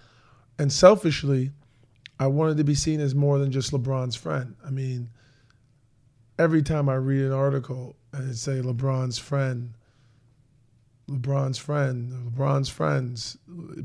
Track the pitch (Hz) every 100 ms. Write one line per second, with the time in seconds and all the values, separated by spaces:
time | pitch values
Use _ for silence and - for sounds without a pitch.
0 | - _ _ - _ - 143 - 180 208
1 | 165 143 143 135 135 - _ _ _ _
2 | - - 139 143 160 151 147 143 - 156
3 | 143 139 143 143 139 131 127 139 123 131
4 | 127 117 165 147 123 - 147 135 131 123
5 | 120 - _ _ _ _ _ _ _ _
6 | _ _ _ - 165 160 143 156 139 131
7 | 131 135 135 135 139 135 123 127 123 -
8 | _ 139 131 117 143 131 127 120 135 131
9 | 127 117 - 139 135 120 120 113 _ _
10 | _ _ _ _ _ _ _ _ _ _
11 | - 139 127 139 135 127 - 147 135 123
12 | 120 127 120 123 139 139 135 - 156 139
13 | 123 120 - - - 175 - -